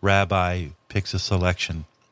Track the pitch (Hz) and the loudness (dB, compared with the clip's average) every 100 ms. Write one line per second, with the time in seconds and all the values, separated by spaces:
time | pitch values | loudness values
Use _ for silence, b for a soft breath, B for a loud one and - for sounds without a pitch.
0 | 98 98 95 98 90 90 76 - - 101 | 2 4 4 2 0 -2 -6 -12 -6 -4
1 | - 95 - 92 90 87 - 80 78 _ | -4 -4 -2 0 0 0 -4 -6 -10 _
2 | _ | _